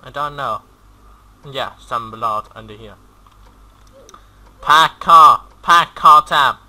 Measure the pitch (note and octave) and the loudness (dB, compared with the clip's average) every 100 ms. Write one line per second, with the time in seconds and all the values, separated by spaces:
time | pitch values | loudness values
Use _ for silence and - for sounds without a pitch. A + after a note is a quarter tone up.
0 | C#3 C3+ D3 C#3+ C3 G#2+ _ _ _ _ | -18 -12 -12 -10 -10 -10 _ _ _ _
1 | _ _ _ _ D3 C3+ A#2+ - - B2 | _ _ _ _ -16 -12 -12 -12 -12 -12
2 | A2+ A2 A2+ G#2+ - A2+ A2 G#2+ A2 G2 | -12 -10 -8 -8 -10 -20 -20 -20 -20 -20
3 | _ _ _ _ - _ _ _ _ _ | _ _ _ _ -20 _ _ _ _ _
4 | - - _ _ - _ - D3+ D#3+ - | -20 -20 _ _ -20 _ -2 0 0 -4
5 | - E3 D#3 A2+ - _ - E3+ D#3+ - | 2 6 6 4 -4 _ -2 0 0 -2
6 | E3+ D3+ D3+ D#3+ C3+ A2 | 4 4 2 -2 -2 -4